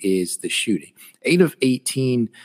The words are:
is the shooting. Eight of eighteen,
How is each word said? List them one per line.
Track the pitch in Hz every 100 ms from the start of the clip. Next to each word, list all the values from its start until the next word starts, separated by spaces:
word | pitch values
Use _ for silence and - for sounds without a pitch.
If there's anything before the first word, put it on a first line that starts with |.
is | 98 95 87 -
the | 85
shooting. | - - 92 - _ - _
Eight | - 175
of | 165 -
eighteen, | 135 127 - 135 131 123 113 -